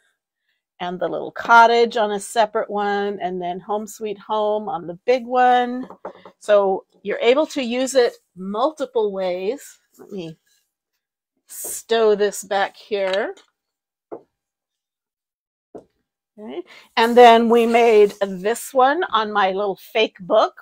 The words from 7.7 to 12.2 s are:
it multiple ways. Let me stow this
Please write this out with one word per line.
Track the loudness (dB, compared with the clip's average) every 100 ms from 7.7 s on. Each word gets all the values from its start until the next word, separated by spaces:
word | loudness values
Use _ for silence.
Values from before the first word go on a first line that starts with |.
| -4 -2
it | 0 0 -2 _ -16
multiple | -10 -4 -4 -4 -6 -4 -4
ways. | -4 -6 -4 -6 -8 -12 -20 _ _
Let | -16
me | -14 -14 -16 _ _ _ _ _ _ _ _ _ _ _
stow | -16 -14 -14 -4 0 2
this | 2